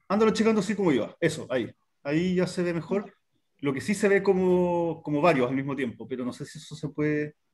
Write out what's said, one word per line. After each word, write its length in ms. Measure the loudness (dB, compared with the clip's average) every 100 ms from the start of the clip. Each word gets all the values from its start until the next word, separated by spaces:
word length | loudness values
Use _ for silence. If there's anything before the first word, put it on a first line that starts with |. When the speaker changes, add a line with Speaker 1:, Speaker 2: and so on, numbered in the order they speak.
| -2
Speaker 1:
ándalo 240 | 2 4
achicando 300 | 4 2 2
así 160 | 0 0
como 160 | 2
iba. 240 | 2 0 -2
Eso, 280 | -2 -2 -4
ahí. 240 | -4 -4 -8 _ _
Ahí 340 | -4 0 0 0
ya 100 | 0
se 160 | -2
ve 120 | -2
mejor. 320 | -2 -2 -4 -4
Speaker 2:
Ya. 60 | -14 _ _ _ _
Speaker 1:
Lo 140 | -4
que 80 | -4
sí 140 | -2
se 140 | 0 4
ve 140 | 4
como, 800 | 4 2 4 4 2 0 -2 -4
como 180 | -2 2
varios 260 | 4 4 2
al 80 | 0
mismo 180 | -4
tiempo, 320 | -4 -4 -6 -10
pero 180 | -8
no 80 | -6
sé 120 | -8
si 140 | -12 -14
eso 180 | -16 -10
se 140 | -8
puede, 440 | -2 -2 0 -4 -10 _